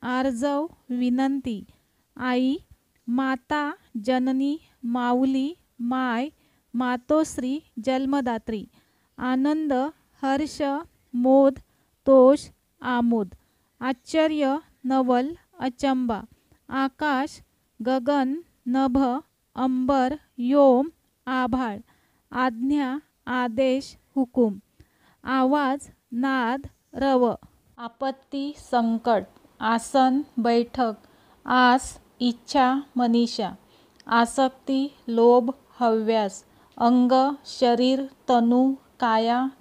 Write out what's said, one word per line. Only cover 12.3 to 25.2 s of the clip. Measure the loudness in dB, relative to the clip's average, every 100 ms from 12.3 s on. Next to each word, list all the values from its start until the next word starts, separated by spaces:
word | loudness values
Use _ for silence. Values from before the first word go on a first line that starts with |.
| 4 -2 _ _ -12
आमोद. | -4 -2 0 0 -4 -10 _ _ _ -10
आश्चर्य, | -8 -8 -4 0 0 0 -2 -2 -8 _
नवल, | -2 0 2 0 0 -8 _ -8
अचंबा. | -8 -4 -2 0 -2 -6 -8 _ _ _ -8
आकाश, | -4 -4 -4 -2 -2 -4 -10 -20 _ _ -8 -4
गगन, | -2 0 0 0 -4 -10 _ -4
नभ, | 0 0 2 0 -2 -10 _ _ -4
अंबर, | -2 0 0 0 0 -4 _ -6
योम, | 0 6 6 6 2 -8 _ _ -6
आभाळ. | -4 -2 -2 -4 -8 -16 _ _ _ -10
आज्ञा, | -4 -2 -2 -2 0 -2 -6 -12 _ -6
आदेश, | -4 -2 0 0 0 -4 -18 _ -4
हुकूम. | -2 0 0 -2 -16 _ _ _ _ _